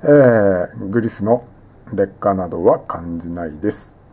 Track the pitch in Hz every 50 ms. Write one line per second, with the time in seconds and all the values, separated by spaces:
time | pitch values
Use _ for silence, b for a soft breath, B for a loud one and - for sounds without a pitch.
0 | - 147 147 147 135 123 117 110 104 98 95 90 87 - - 113 104 98 98 117
1 | 110 113 - - 98 107 120 123 - - - _ - - _ - - - - 98
2 | 101 95 - - - 104 98 95 90 85 87 87 85 107 151 165 - _ - 87
3 | 85 85 85 82 82 85 87 87 85 80 76 76 82 104 107 - - - _ _
4 | _ _